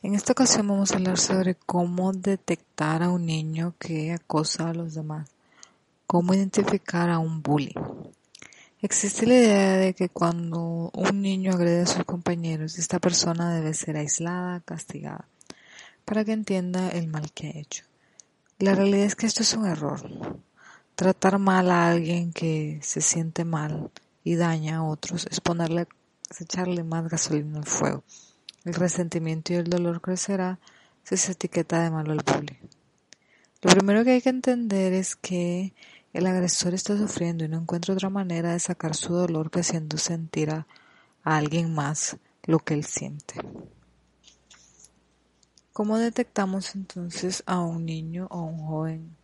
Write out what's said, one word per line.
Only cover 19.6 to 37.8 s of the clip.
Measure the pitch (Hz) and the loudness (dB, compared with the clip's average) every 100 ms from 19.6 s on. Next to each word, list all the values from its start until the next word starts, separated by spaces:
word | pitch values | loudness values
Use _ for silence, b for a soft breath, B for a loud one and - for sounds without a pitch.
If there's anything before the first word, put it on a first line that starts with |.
| 208 | -2
error. | 156 147 143 - - - - _ B B B _ - | -2 -4 -6 -10 -12 -10 -12 _ B B B _ 2
Tratar | 185 190 190 196 | 2 4 4 4
mal | 196 185 180 | 4 6 6
a | 175 170 | 6 6
alguien | 170 160 175 170 | 4 2 0 -2
que | 165 165 156 151 156 | -2 -2 0 -2 -6
se | - - | -6 -2
siente | 156 165 165 160 165 | 0 0 -2 -2 -2
mal | 160 151 156 156 - _ _ 170 | -2 -2 -4 -8 -14 _ _ -2
y | 170 | 2
daña | 170 165 156 160 | 2 2 -2 -2
a | |
otros | 160 151 - 175 - | -2 -2 -4 -6 -6
es | - | -4
ponerle, | - 170 165 170 175 _ _ _ - | -2 0 0 0 -2 _ _ _ -20
es | - | -16
echarle | 165 185 180 175 165 | -8 -4 -2 -2 -2
más | 165 165 | -4 -2
gasolina | 165 - 151 151 151 | -2 0 -2 -2 -8
al | 147 | -4
fuego. | - 147 139 _ B B B B - | 0 0 -2 _ B B B B -12
El | - | -6
resentimiento | 165 175 175 175 175 160 160 - | 0 0 2 -2 -2 -2 -4 -2
y | 175 | 0
el | 170 | 2
dolor | 175 175 170 | 2 2 0
crecerá | - 185 - 196 180 185 b b b b | -4 -4 -2 0 0 -2 b b b b
si | - 190 | -4 -2
se | - | 0
etiqueta | 185 - - 160 165 | -2 -2 -2 0 2
de | 170 | 2
malo | 160 151 | 0 -2
al | 151 | -2
bully. | 143 143 147 143 - _ _ _ _ - b b b b | 0 0 -2 -14 -20 _ _ _ _ -20 b b b b
Lo | 185 | 6
primero | 190 196 208 240 | 6 6 4 4
que | |
hay | 254 | 4
que | 262 | 2
entender | 254 254 247 233 196 185 | 0 0 0 0 0 2
es | 185 190 - | 0 -2 -8
que | - 180 175 175 190 B B B B | -6 -2 -2 -2 -4 B B B B
el | - 185 | -2 0
agresor | 185 180 - 180 | 2 0 0 0
está | 185 - 208 | -2 -2 0
sufriendo | 208 - 170 170 | 0 -2 -2 -2
y | 156 | -2
no | 160 | -4
encuentra | 165 175 | -2 -4